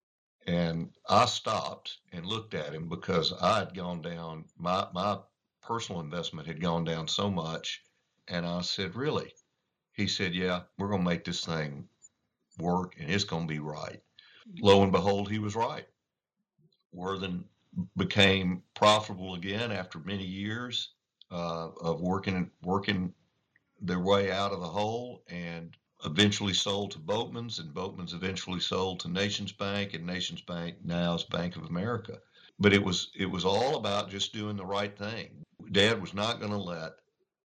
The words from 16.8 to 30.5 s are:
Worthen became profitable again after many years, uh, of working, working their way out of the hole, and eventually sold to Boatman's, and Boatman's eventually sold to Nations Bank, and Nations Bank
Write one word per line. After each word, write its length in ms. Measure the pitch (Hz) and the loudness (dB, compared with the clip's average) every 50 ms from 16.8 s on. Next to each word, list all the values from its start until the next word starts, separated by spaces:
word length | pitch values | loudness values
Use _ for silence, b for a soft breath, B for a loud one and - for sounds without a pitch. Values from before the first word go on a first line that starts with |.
| _ _ | _ _
Worthen 520 | - 87 90 95 98 92 98 92 90 87 - - _ _ _ _ - 92 90 - - | -12 -6 -4 -4 -2 -2 -2 -2 -2 -4 -6 -8 _ _ _ _ -6 -6 -6 -2 0
became 640 | 95 95 - - 104 98 98 98 95 92 90 90 90 - _ - | 0 0 4 6 8 8 8 8 6 4 2 0 0 -4 _ 0
profitable 580 | - 107 104 107 107 104 - 101 92 92 92 90 | 6 8 8 8 8 4 -2 -6 -8 -8 -8 -6
again 380 | 87 87 98 101 110 120 113 | -6 -4 -4 -2 -2 -2 -2
after 260 | 101 95 92 - - | -2 -4 -4 -6 -10
many 280 | 85 73 95 101 98 95 | -10 -6 -4 -4 -4 -4
years, 680 | 92 92 98 101 107 110 120 123 123 117 101 - - - _ _ _ _ _ _ - | -4 -6 -4 -4 -4 -4 -4 -4 -4 -4 -4 -6 -6 -10 _ _ _ _ _ _ -8
uh, 380 | 92 87 87 85 82 82 82 82 87 - | -6 -4 -2 -2 -2 -4 -6 -8 -8 -4
of 200 | 85 82 82 80 | -2 0 0 0
working, 500 | 87 90 95 95 - 101 92 90 87 - - _ | 0 0 0 0 0 0 0 0 0 -2 -6 _
working 540 | - 87 92 98 98 - 98 92 90 87 - _ _ _ _ _ _ _ _ _ _ _ _ - | -2 0 0 2 2 0 0 0 0 -4 -6 _ _ _ _ _ _ _ _ _ _ _ _ -6
their 200 | 101 87 90 90 | -2 -2 0 2
way 300 | 90 98 101 98 98 95 | 4 4 4 4 4 2
out 200 | 92 98 101 101 | 2 0 0 0
of 80 | 98 90 | -2 -4
the 80 | 87 | -6
hole, 560 | 82 85 101 107 110 117 120 123 123 117 - _ | -4 -2 -2 -2 0 -2 -4 -6 -8 -12 -16 _
and 480 | - 87 87 87 85 85 85 85 85 - - _ _ _ _ - | -12 -10 -8 -8 -8 -8 -8 -10 -12 -16 -20 _ _ _ _ -8
eventually 480 | - 76 92 104 104 101 - 104 98 | 0 4 6 6 6 4 2 0 0
sold 380 | 92 - - 101 98 101 101 95 | 0 0 0 0 0 -2 -2 -4
to 80 | - | -6
Boatman's, 600 | 80 76 87 104 113 - 85 - 117 117 120 - - | -6 -4 -2 -2 -2 -2 -4 -6 -8 -8 -8 -8 -8
and 160 | 80 76 73 | -10 -8 -6
Boatman's 380 | 90 - - - 92 87 87 87 | -6 -6 -6 -6 -8 -8 -8 -6
eventually 460 | 85 90 92 90 87 - 92 90 87 | -4 -4 -4 -4 -4 -4 -4 -4 -2
sold 400 | - - 95 92 95 95 87 - | -2 0 0 0 0 0 -2 -4
to 80 | - | -4
Nations 440 | 85 87 95 101 104 101 - 101 90 | -2 0 0 0 0 0 -2 -6 -6
Bank, 420 | - - 101 98 101 101 101 - - | -6 -4 -4 -2 -2 -2 -4 -4 -6
and 100 | 80 85 | -6 -6
Nations 380 | 87 90 92 92 - 87 - | -6 -4 -4 -4 -6 -8 -10
Bank 340 | - - | -10 -8